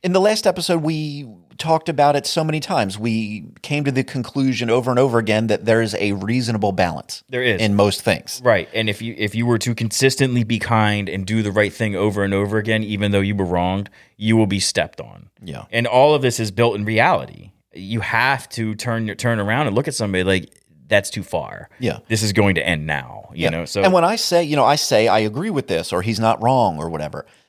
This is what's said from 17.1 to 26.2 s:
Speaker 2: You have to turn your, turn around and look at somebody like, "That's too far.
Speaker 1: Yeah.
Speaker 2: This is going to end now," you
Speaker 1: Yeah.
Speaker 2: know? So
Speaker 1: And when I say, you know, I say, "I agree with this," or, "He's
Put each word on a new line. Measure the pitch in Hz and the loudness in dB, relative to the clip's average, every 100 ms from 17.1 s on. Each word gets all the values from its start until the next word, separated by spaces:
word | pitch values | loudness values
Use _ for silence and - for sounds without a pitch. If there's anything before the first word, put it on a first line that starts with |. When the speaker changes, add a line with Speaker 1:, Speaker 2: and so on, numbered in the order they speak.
| 107 65 - - _ _ | 2 -4 -14 -20 _ _
Speaker 2:
You | - 95 113 | -16 -8 -6
have | 98 113 127 139 - | -2 0 2 0 -4
to | - 110 107 | -6 -6 -4
turn | 123 113 107 | -4 -4 -4
your, | 98 | -4
turn | 123 113 | -2 0
around | 101 117 147 | 0 -2 0
and | |
look | 101 143 | -2 -2
at | |
somebody | 135 107 95 | -4 -2 0
like, | 92 95 - _ _ _ - | 2 0 -2 _ _ _ 0
"That's | 101 - | 0 0
too | - | -6
far. | 90 85 65 50 - - | -6 -6 -6 -12 -18 -6
Speaker 1:
Yeah. | 120 - - | -6 -6 -4
Speaker 2:
This | 110 | -2
is | 107 | 0
going | 101 101 | 0 2
to | 87 71 | 2 0
end | 82 78 | -2 -2
now," | 71 64 52 - | -6 -8 -16 -14
you | 76 | -4
Speaker 1:
Yeah. | 92 | -4
Speaker 2:
know? | 82 | -4
So | 82 101 | -6 0
Speaker 1:
And | 101 | 2
when | 185 | 4
I | 170 220 | 2 0
say, | - 175 | 0 0
you | 160 147 | 2 2
know, | |
I | 120 147 | 4 2
say, | - 113 110 | 2 2 4
"I | 107 | 2
agree | 107 110 208 | 2 -2 -4
with | 160 - | -4 -2
this," | 82 80 | -4 -2
or, | 92 | -2
"He's | 98 107 | -2 0